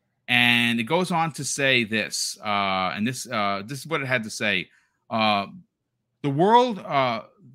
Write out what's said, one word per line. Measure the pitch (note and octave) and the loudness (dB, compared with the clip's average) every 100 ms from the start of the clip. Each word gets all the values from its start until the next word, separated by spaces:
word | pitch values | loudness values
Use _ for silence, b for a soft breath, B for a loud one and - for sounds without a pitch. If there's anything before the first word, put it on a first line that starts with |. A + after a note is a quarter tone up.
| _ _ - | _ _ -2
And | B2 A#2+ A#2+ A#2 A#2 | 2 4 4 2 0
it | |
goes | A2+ E3+ F#3 | 0 0 0
on | E3+ D#3+ | 0 -2
to | - | -4
say | C3 - C3+ B2+ | -6 0 2 2
this, | G#2+ A2 E2+ - - - | 2 -2 -2 -4 -6 -6
uh, | G#2+ G2+ G2 F#2+ F#2 | -2 0 0 0 -2
and | D2+ A2+ | -2 -4
this, | C3 A#2 | -4 -6
uh, | A#2 G2+ G2 G#2 | -4 -2 -4 -8
this | C#3 | -12
is | D3 | -6
what | D#3 | -6
it | C3+ | -2
had | B2+ | -2
to | G#2+ | -2
say. | - G#2+ F#2+ D#2 b b b - | -4 -2 -2 -4 b b b -6
Uh, | A2+ A2 G2+ G2 F#2 - _ _ _ _ _ | 0 2 2 -2 -10 -20 _ _ _ _ _
"The | C#3+ | -2
world, | C#3 F#3+ A#3 B3 F#3+ | 2 6 6 4 0
uh, | G#2 C#3+ B2+ A2+ - _ B2+ | -2 2 2 0 -6 _ -20